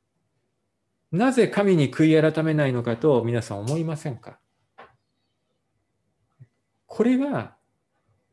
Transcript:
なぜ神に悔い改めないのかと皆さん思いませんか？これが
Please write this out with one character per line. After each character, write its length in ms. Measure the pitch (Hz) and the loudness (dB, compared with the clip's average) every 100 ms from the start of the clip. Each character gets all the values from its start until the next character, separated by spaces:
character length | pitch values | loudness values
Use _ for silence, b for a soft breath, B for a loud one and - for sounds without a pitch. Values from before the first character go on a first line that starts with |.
| _ _ _ _ _ _ _ _ _ _ - | _ _ _ _ _ _ _ _ _ _ -8
な 180 | 170 262 | -2 0
ぜ 160 | 254 190 | 2 2
神 300 | 196 202 170 | 2 2 4
に 180 | 131 | 2
悔 240 | - 160 156 | 2 4 4
い 140 | 156 | 4
改 100 | 151 | 0
め 120 | 160 | -2
な 120 | 151 139 | 0 0
い 60 | |
の 100 | 123 | -2
か 140 | 120 113 | -4 -2
と 260 | 156 123 | 2 2
皆 200 | 117 120 | 0 -4
さ 120 | - | -4
ん 60 | 101 | -8
思 180 | 113 160 | -6 -6
い 60 | |
ま 120 | 160 151 | -6 -6
せ 140 | 151 | -10
ん 60 | 117 | -12
か？ 240 | 101 - _ _ _ - - _ _ _ _ _ _ _ _ _ _ _ _ _ _ _ _ _ _ _ - | -16 -20 _ _ _ -20 -20 _ _ _ _ _ _ _ _ _ _ _ _ _ _ _ _ _ _ _ -12
こ 160 | - | -2
れ 160 | 233 254 | 0 0
が 380 | 285 165 - _ _ _ _ _ _ _ _ | -2 -4 -8 _ _ _ _ _ _ _ _